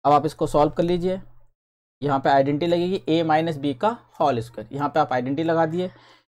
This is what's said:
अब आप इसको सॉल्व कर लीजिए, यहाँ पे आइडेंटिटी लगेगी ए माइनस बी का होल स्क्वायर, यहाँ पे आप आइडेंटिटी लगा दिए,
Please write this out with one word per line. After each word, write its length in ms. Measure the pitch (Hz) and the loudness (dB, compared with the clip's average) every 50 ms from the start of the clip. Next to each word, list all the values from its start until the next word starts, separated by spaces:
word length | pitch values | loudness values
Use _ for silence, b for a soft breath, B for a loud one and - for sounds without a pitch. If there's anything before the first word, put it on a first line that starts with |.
| - | 4
अब 60 | 139 | 4
आप 140 | 147 147 139 | 2 4 2
इसको 220 | 156 - - 165 | 0 -4 -4 -4
सॉल्व 240 | 147 - 151 147 151 | 0 2 2 2 2
कर 120 | 151 - 170 | 0 -2 0
लीजिए, 380 | 170 180 175 170 185 185 190 - - - - - _ _ _ _ _ _ _ _ _ _ _ | 0 0 -2 -2 -4 -6 -6 -10 -18 -20 -20 -20 _ _ _ _ _ _ _ _ _ _ _
यहाँ 180 | 131 143 139 135 | -4 -2 -2 0
पे 100 | 131 156 | 2 4
आइडेंटिटी 380 | 139 139 135 139 147 147 165 | 4 4 4 2 0 0 0
लगेगी 340 | 170 170 175 175 180 190 190 - - | 0 2 0 0 -2 -2 -4 -2 0
ए 140 | 156 165 170 | 0 0 2
माइनस 340 | 160 151 156 165 170 160 | 2 2 0 0 -2 -4
बी 160 | 139 139 143 135 | -4 -4 -4 -4
का 140 | 123 - 214 240 - _ _ _ - | -2 -2 -2 -2 -4 _ _ _ -2
होल 200 | 165 143 131 117 | 0 0 0 -2
स्क्वायर, 280 | 113 - - - 110 - - | -6 -8 -14 -16 -14 -12 -8
यहाँ 140 | 139 143 143 | -6 -6 -2
पे 100 | - 156 | 0 0
आप 140 | 151 147 131 | 0 0 0
आइडेंटिटी 300 | 127 123 131 143 147 165 | -2 -2 -2 -4 -2 -2
लगा 220 | 165 165 165 165 | 0 2 0 0
दिए, 240 | 160 160 175 180 185 b b b b b b b | 0 -2 -4 -6 -6 b b b b b b b